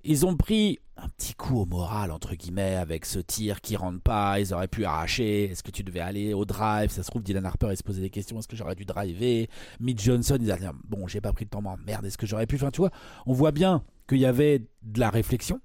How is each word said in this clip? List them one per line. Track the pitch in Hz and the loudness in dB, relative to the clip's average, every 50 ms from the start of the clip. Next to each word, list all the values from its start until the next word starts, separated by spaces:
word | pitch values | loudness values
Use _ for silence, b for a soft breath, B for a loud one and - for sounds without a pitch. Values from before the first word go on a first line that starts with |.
| - | 2
Ils | 147 156 135 180 | 2 4 4 4
ont | 185 180 | 4 4
pris | 143 - - 220 220 214 208 160 - - - - | 2 2 2 4 4 4 4 2 -2 -8 -20 -16
un | - - - | -10 -10 -10
petit | - - - - - | -8 -8 -10 -10 -8
coup | - - - 127 | -8 -4 -2 0
au | 120 98 | 0 0
moral, | 85 85 87 87 85 110 107 104 87 | 0 -2 -4 -4 -4 -4 -4 -4 -4
entre | 78 80 - - 87 | -6 -8 -8 -8 -10
guillemets, | 82 - 85 90 95 98 95 95 | -10 -10 -8 -4 -2 -2 0 0
avec | 92 90 78 82 82 - | -2 -2 -4 -6 -6 -6
ce | - - 95 | -6 -6 -6
tir | 87 - - - 107 104 98 - | -4 -4 -4 -4 -2 -4 -4 -4
qui | - - 107 | -4 -4 -4
rentre | 90 87 92 90 90 | -2 -2 -4 -6 0
pas. | - - 113 104 101 101 98 101 | 0 2 2 4 2 2 2 2
Ils | 101 92 87 | 0 0 -2
auraient | 87 95 | -2 -2
pu | 95 - 110 104 | -4 -2 -2 -2
arracher. | 90 76 78 80 - - - 120 107 104 101 104 | 0 0 0 0 -2 0 0 0 2 2 2 0
Est-ce | 95 92 - - | -2 -4 -8 -10
que | - | -10
tu | - - 101 | -8 -8 -8
devais | 95 87 90 | -6 -6 -6
aller | 82 92 101 101 101 107 104 | -4 -4 -4 -4 -2 -2 0
au | 98 104 | -2 -2
drive ? | 95 95 98 110 107 107 107 107 101 | -2 -2 -2 0 0 2 2 2 0
Ça | - 101 | 0 -2
se | 87 - | -8 -6
trouve, | - 117 104 | -6 -6 -4
Dylan | 95 95 95 95 | -2 -2 -2 -2
Harper, | 92 - - - 107 | -2 -2 0 0 0
il | 98 | 0
se | 92 - | -4 -4
posait | - 98 95 | -6 -4 -4
des | 92 95 | -4 -4
questions. | - 104 98 - 117 | -6 -8 -8 -6 -8
Est-ce | 110 110 | -10 -10
que | - 120 | -8 -10
j'aurais | 110 113 78 95 | -8 -6 -6 -6
dû | 92 101 | -8 -8
driver ? | 92 90 85 101 95 85 92 120 123 120 113 113 B B B B B B B | -8 -6 -4 -4 -4 -2 0 2 2 2 2 0 B B B B B B B
Mitch | 120 127 127 107 101 | -2 -2 -2 2 4
Johnson, | 123 123 120 120 - 139 127 | 4 4 4 4 4 2 2
il | 117 107 | 2 0
a | 92 | 0
dit, | 87 95 90 71 64 - | -2 -4 -6 -8 -10 -8
bon, | 92 104 101 92 | -8 -6 -6 -6
j'ai | 90 - 104 | -6 -6 -4
pas | - 104 - | -2 -2 -2
pris | - 107 | -2 -4
le | 104 | -8
temps | - 101 104 | -6 -6 -6
mort. | 98 95 92 87 | -6 -8 -8 -8
Merde, | 98 104 107 104 | -6 -6 -6 -6
est-ce | 98 - - | -6 -4 -4
que | - | -4
j'aurais | 101 110 107 113 | -2 0 -2 0
pu ? | 113 147 | 0 0
Enfin, | 135 135 139 | 0 0 -2
tu | - - | 2 2
vois, | 185 185 B B B B B B B | 2 2 B B B B B B B
on | 123 127 | 0 4
voit | 123 151 156 | 6 6 4
bien | 143 147 190 190 180 147 - - _ _ _ | 6 4 4 6 4 4 0 -4 _ _ _
qu'il | - 131 135 | 2 4 6
y | 131 | 6
avait | 127 123 123 147 151 147 131 110 - _ _ - | 6 6 6 6 6 6 4 2 -4 _ _ -14
de | 110 104 120 | -4 0 2
la | 123 107 | 2 4
réflexion. | 98 113 110 - 127 117 - - 185 262 | 4 2 2 2 0 -2 0 -4 -4 -4